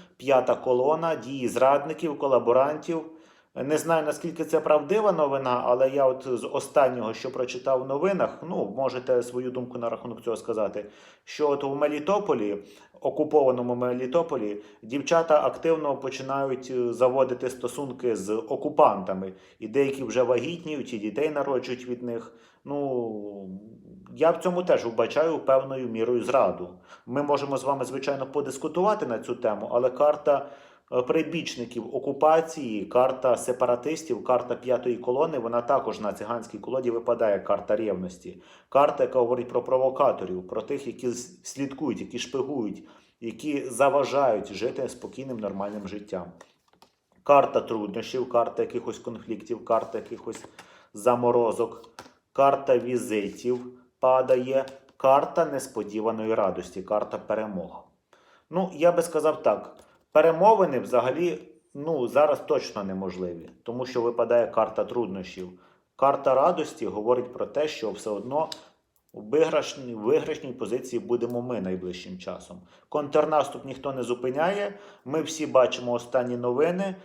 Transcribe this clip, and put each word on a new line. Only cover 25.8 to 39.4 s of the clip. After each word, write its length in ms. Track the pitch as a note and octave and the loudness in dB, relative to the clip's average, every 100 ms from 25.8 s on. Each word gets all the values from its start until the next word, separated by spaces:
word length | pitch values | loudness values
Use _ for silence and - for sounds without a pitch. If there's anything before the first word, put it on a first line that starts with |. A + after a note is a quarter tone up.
| B2+ | -6
мірою 360 | A2 A2+ B2 | -2 0 0
зраду. 460 | G2+ C3+ G2+ F2 F2+ - - - - | 2 2 2 0 -8 -14 -20 -20 -8
Ми 180 | C3 | -4
можемо 340 | D3 C#3+ C#3+ C3+ | 0 0 0 -4
з 60 | |
вами, 220 | C3 C3+ B2 | -2 -2 -2
звичайно, 400 | C3+ C3+ C3+ C3+ | -6 -4 -4 -4
подискутувати 800 | D3 C3+ B2+ D#3 D#3+ G3+ G#3 C#3 | -4 -4 -6 -6 0 0 0 -2
на 140 | A2 | -6
цю 160 | - A#2+ | -6 -2
тему, 340 | A#2 G#2 - | -2 -2 -2
але 180 | A#2+ B2+ | 0 0
карта, 600 | B2+ D3 D3 D3+ C#3 - - - _ - | 4 2 4 2 2 0 -16 -20 _ -6
е, 100 | B2+ | -2
прибічників 920 | B2 D#3+ D#3 F3 - B2+ A#2 A#2+ A2 C3+ | 0 0 0 -4 -6 -8 -8 -8 -6 -6
окупації, 920 | - C#3 D#3 D#3+ E3 - B2+ G#2+ F#2 | -4 2 4 4 2 -6 -6 -6 0
карта 500 | B2 C3 C3 C3 A#2 | 2 2 2 2 2
сепаратистів, 880 | - B2 B2 A#2+ C3+ D#3 - A2 | 0 0 0 0 -2 -6 -4 -4
карта 320 | G2 B2 A#2+ A#2 | 0 0 0 -6
п'ятої 420 | B2 A#2+ B2 A2+ | -2 -2 0 -4
колони, 420 | B2 B2+ E3 D3 | -2 0 0 -2
вона 220 | A2+ A#2+ | -2 -2
також 380 | A#2+ C3+ A2+ G#2 | 0 0 0 -4
на 140 | G#2+ | -6
циганській 440 | G2 G#2+ A#2 A2 G#2 | -6 -6 -6 -8 -12
колоді 340 | G#2+ B2+ A#2+ | -6 -4 -2
випадає, 480 | A#2 A#2 A#2 A2 G2 | -2 0 2 2 2
карта 360 | F#2 G2+ - G#2+ | 0 -2 0 0
ревності. 680 | A2 F#2 F#2 - F#2 F2+ - - - | 0 -2 -6 -10 -16 -18 -20 -20 0
Карта, 340 | C3 D3 - | 4 4 4
яка 160 | B2+ C3 | 2 2
говорить 300 | A#2 B2 | 2 0